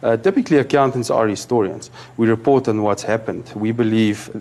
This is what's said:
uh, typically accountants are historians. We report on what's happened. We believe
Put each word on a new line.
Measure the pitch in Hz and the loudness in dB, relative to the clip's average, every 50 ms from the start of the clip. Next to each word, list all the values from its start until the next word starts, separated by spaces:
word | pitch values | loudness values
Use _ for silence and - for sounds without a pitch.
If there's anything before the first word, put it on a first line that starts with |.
uh, | - 117 113 113 | -2 0 0 2
typically | 113 190 196 285 - - 160 143 | 0 0 0 0 0 2 2 2
accountants | 123 - - 143 135 131 135 127 113 - | 2 2 2 2 2 2 0 -2 -2 -2
are | - - 113 | 0 0 0
historians. | 107 101 - - - 123 117 101 92 - - - - - - - - - - | 0 -2 -4 -4 -2 0 0 0 0 -4 -10 -14 -18 -20 -20 -20 -14 -4 0
We | 117 113 | 2 2
report | 113 113 113 143 139 127 131 - | 2 2 2 4 4 4 2 0
on | 107 107 | -2 0
what's | 104 104 98 - - | 0 0 -2 -2 -2
happened. | - 110 113 - - 85 - - - - | -2 -2 -2 -2 -6 -8 -10 -12 -12 -8
We | 107 107 110 | -4 -4 -2
believe | 113 117 117 110 110 110 110 107 104 104 - - - 107 | 0 0 0 2 2 2 2 0 0 -4 -8 -12 -14 -12